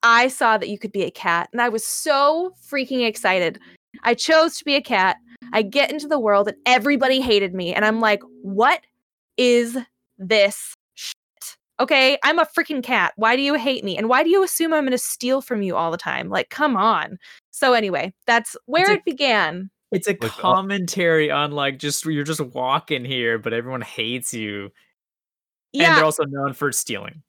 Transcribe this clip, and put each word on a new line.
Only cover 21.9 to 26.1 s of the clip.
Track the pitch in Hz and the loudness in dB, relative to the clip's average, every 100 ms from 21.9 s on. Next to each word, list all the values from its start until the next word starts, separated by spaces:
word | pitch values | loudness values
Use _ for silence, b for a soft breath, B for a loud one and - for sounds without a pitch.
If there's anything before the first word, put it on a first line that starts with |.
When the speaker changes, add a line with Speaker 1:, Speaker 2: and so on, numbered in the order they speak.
| 143 156 | -4 -4
Speaker 2:
you're | 151 | -4
just | 143 160 | -4 -6
walking | 135 127 127 143 - 143 | -6 -6 -2 -2 -2 -6
here, | 123 131 117 113 | -4 -4 -2 -2
but | 113 | -4
everyone | 113 120 131 | -6 -6 -10
hates | 110 - 113 123 120 120 | -10 -8 -6 -6 -8 -8
you. | 107 101 98 _ _ _ _ _ _ _ _ _ _ | -8 -10 -12 _ _ _ _ _ _ _ _ _ _
And | 277 | 0
Speaker 1:
Yeah. | 339 311 | 4 6
Speaker 2:
they're | |
also | 156 | 4